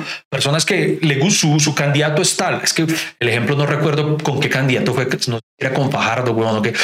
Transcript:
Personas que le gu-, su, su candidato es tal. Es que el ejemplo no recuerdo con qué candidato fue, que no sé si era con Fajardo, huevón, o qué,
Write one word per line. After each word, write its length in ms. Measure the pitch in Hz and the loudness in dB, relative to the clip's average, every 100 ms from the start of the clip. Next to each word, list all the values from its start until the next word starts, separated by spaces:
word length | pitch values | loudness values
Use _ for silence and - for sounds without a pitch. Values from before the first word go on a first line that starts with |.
| - - - | -6 -12 -8
Personas 340 | - 143 160 | -4 0 0
que 340 | - 180 156 156 | 0 0 0 0
le 180 | 160 135 | 0 2
gu-, 100 | 175 | 2
su, 300 | 202 160 151 | 2 2 2
su 140 | 151 | 2
candidato 160 | 135 143 143 151 151 | 0 0 2 2 2
es 140 | 180 - | 0 0
tal. 240 | 180 123 | -2 -2
Es 100 | - | -2
que 140 | - 160 160 - - | 0 0 -2 -6 -4
el 100 | 120 | 0
ejemplo 280 | 117 107 143 | 0 0 0
no 100 | 147 | 0
recuerdo 500 | 147 156 147 151 151 | 0 0 0 0 0
con 200 | - 143 | -2 -2
qué 80 | - | -2
candidato 460 | 131 135 117 107 | 0 2 2 0
fue, 140 | - 123 | 0 -2
que 80 | - - | -2 -4
no 80 | 113 | -6
sé 20 | - _ | -8 _
si 80 | 135 | -2
era 80 | |
con 160 | 135 131 | 0 0
Fajardo, 420 | 143 110 117 123 | 0 0 0 0
huevón, 240 | 113 113 107 | 0 2 0
o 40 | |
qué, 100 | 104 - | 0 0